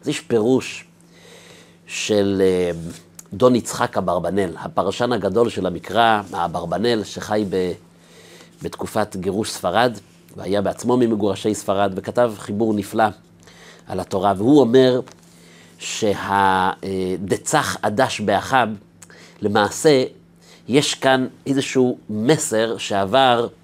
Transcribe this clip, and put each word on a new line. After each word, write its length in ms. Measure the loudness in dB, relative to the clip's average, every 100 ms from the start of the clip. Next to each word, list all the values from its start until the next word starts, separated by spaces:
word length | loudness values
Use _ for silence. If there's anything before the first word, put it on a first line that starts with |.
אז 60 | -6
יש 120 | -6
פירוש 640 | -2 0 2 0 0 -14 -20 _ _ -20 -20 -20 -20 -20 -20 _ -14
של, 540 | -10 0 2 2 2 2
אה, 260 | 2 -2 -4 -10 -14 -20 -20 -16
דון 220 | 2 4 4
יצחק 420 | 0 -4 -2 -2
אברבנאל, 560 | -2 -2 -2 -2 -2 -6
הפרשן 520 | -6 -2 -2 -2 -2
הגדול 380 | 0 0 2 0
של 160 | 0 -4
המקרא, 560 | -6 -4 2 4 2 -2
האברבנאל 720 | -4 -4 -4 -4 -2 0 0
שחי 420 | -4 -10 -4 -4 -2
ב-, 220 | -2 -4 -6 -14 _ _ -20 -20 -20 -20 _
בתקופת 540 | -14 -10 -6 -4 -4 -4
גירוש 360 | -4 -4 -6
ספרד, 460 | -4 -2 0 0 -2 -18 -20 -20 -12
והיה 260 | -4 -2
בעצמו 360 | -2 -2 0 2
ממגורשי 580 | 2 2 0 -2 -4 -4
ספרד, 360 | -2 0 0 -2
וכתב 380 | -4 0 0 -2
חיבור 360 | -8 -2 0
נפלא 300 | -2 -4 0 0 -2 _ _ -20 -20 -20 -20 -10
על 120 | -10
התורה, 340 | -4 0 0 2
והוא 220 | 4 6
אומר 420 | 6 6 6 2 -4 -18 -20 -20 -20 -20 -20 -16
שה-, 920 | -12 -4 -2 -2 -2 2 4 4 0 -2
אה, 320 | -6 -4 -4 -4
דצח 580 | -4 -4 0 -2 0 -4
עדש 380 | -4 0 -2 -2
באחב, 480 | 0 -2 2 0 0 -4 -16 _ -20 -20 -20 -6
למעשה 640 | 0 2 0 2 4 4 2 -6 _ _ -20 -20 0
יש 280 | 2 2 0
כאן 320 | 2 2 0 -8 -2
איזשהו 520 | -2 0 2 2 0 -8
מסר 680 | -2 2 2 2 0 0 -4
שעבר 680 | -4 -2 2 4 4 4 0 -6